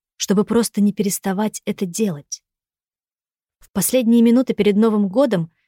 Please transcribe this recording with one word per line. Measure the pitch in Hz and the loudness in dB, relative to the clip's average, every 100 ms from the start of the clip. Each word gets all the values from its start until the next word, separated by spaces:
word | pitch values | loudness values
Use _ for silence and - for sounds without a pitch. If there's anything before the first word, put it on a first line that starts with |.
| _ - | _ -10
чтобы | - 202 | -2 -2
просто | 202 226 226 - | 0 0 -2 0
не | 202 | -2
переставать | 196 196 - 196 190 214 - - | 0 -4 -4 -6 -4 -4 -6 -10
это | 202 190 | -6 -6
делать. | 165 214 143 - - _ _ _ _ _ _ _ _ _ _ _ _ | -4 -4 -4 -12 -18 _ _ _ _ _ _ _ _ _ _ _ _
В | _ | _
последние | 202 - 254 226 233 | -6 -2 0 2 4
минуты | 233 233 262 | 4 4 2
перед | - 202 202 | 0 0 2
Новым | 226 208 202 | 2 2 -2
годом | 202 277 196 160 _ | 0 0 0 -6 _